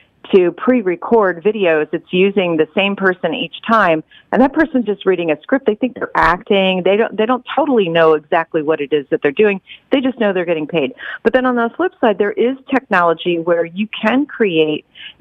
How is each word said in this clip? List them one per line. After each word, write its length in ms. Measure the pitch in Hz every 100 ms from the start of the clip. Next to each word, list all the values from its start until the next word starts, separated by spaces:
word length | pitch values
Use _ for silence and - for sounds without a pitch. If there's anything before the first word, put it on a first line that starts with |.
| _ _ -
to 200 | 196 175
pre-record 920 | 170 - 254 185 170 - 233 190 170
videos. 460 | 185 214 180 156 151
It's 200 | 165 -
using 440 | 185 196 196 180 165
the 120 | 156
same 220 | 220 196 196
person 380 | 190 180 170
each 220 | - 165 - -
time, 340 | 226 185 156 - - _
and 80 | -
that 100 | 269
person's 340 | 311 311 262 208
just 180 | 196
reading 260 | 190 180 170
a 100 | 147
script. 240 | - 269 220
They 80 |
think 200 | 208 254
they're 160 | - -
acting. 680 | - 160 180 - 196 190 185
They 120 | 185 202
don't, 200 | 226 196
they 100 | 220
don't 180 | 254 - -
totally 320 | 302 240 180
know 260 | 165 160
exactly 480 | 156 151 175 165 165
what 180 | 147 156
it 120 | 143
is 140 | 151 135
that 100 | 160
they're 100 | 147
doing. 280 | 139 214 190 - - _
They 80 | 269
just 180 | 254 254
know 140 | 208
they're 120 | 185
getting 220 | 175 160 151
paid. 280 | 165 131 - - -
But 100 | 226
then 120 | 254 254
on 100 | 240
the 140 | 233 233
flip 160 | 359 -
side, 180 | 240 196
there 140 | 208
is 240 | - 233 269 -
technology 640 | 262 - 190 175 165 175 170
where 260 | 165 170
you 240 | 170 180 214 -
can 240 | 214 254 294
create 600 | - 214 160 156 151 - - - -